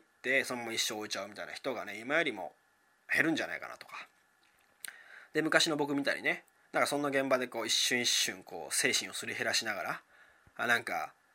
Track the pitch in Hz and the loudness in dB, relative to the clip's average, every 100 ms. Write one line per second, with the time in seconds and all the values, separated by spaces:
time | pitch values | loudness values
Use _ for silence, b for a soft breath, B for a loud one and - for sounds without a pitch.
0 | _ _ 123 135 127 127 113 110 - 107 | _ _ 2 2 2 -4 -4 -2 0 -2
1 | 104 104 101 98 82 - 143 113 95 101 | -4 -6 -6 -10 -10 -6 -6 -4 -6 -8
2 | 120 151 156 104 87 - _ _ _ _ | -2 0 0 -2 -8 -12 _ _ _ _
3 | - - 165 156 90 82 - 58 - - | -2 2 4 4 0 -4 -8 -14 -14 -14
4 | - _ _ _ _ _ _ _ B B | -14 _ _ _ _ _ _ _ B B
5 | B B B 156 156 160 165 147 147 143 | B B B 0 4 4 4 2 0 0
6 | 139 78 123 175 - _ _ 160 123 143 | 0 0 0 -2 -6 _ _ 0 2 2
7 | 143 135 135 131 123 117 113 - - 123 | 2 2 4 2 2 -4 0 2 4 2
8 | 120 - - 95 87 90 71 - 135 110 | 4 2 2 -2 -10 -10 -4 0 2 2
9 | 101 - 113 - 113 110 113 104 - 156 | -2 -8 -6 -2 0 0 0 -4 -4 -6
10 | - b b b b - 117 117 113 87 | -8 b b b b -4 2 2 2 -4
11 | 76 - _ | -6 -12 _